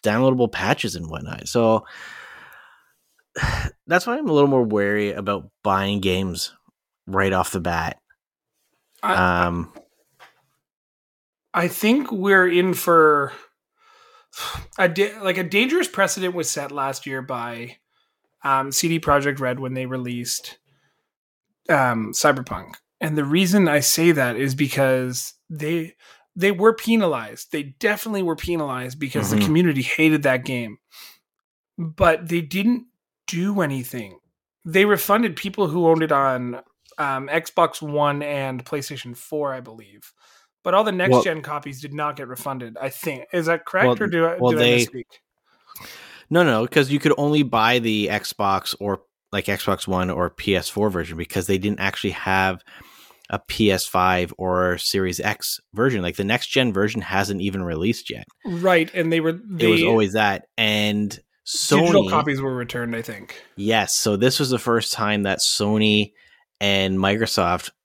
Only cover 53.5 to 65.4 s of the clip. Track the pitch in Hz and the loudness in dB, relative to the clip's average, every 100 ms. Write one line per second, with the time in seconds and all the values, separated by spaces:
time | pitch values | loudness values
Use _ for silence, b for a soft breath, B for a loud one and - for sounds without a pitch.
53.5 | - 104 92 - 90 92 90 87 - 92 | 0 2 2 0 0 2 2 -2 -6 -2
54.5 | 90 90 87 98 98 92 80 104 101 - | 0 0 0 -2 -2 -2 -2 -4 -4 -8
55.5 | - _ 98 131 110 87 - 98 120 - | -10 _ -2 0 2 0 0 -2 -2 0
56.5 | 135 123 98 104 110 90 98 98 95 98 | 0 0 0 -2 -2 -2 -2 0 -2 -4
57.5 | 95 87 78 98 117 - - - _ 226 | -4 -4 -2 -2 -2 -8 -14 -16 _ -8
58.5 | 170 185 170 160 185 165 165 160 175 226 | -2 2 2 2 -2 0 0 0 -4 -8
59.5 | 175 - 170 165 113 101 107 104 98 - | 0 2 4 4 2 2 2 0 0 -6
60.5 | - 110 107 104 104 104 - _ _ - | -2 0 2 0 0 -4 -6 _ _ -8
61.5 | - - 147 170 196 190 160 147 135 135 | -6 2 4 6 4 4 0 0 -2 -2
62.5 | 127 117 123 120 117 117 101 92 - - | -4 -6 -6 -6 -6 -8 -14 -16 -20 -18
63.5 | - 101 110 95 - 110 101 127 - 131 | -4 2 2 2 0 0 2 2 2 0
64.5 | 123 123 117 - - 104 104 98 92 | 0 2 0 0 -2 0 0 0 0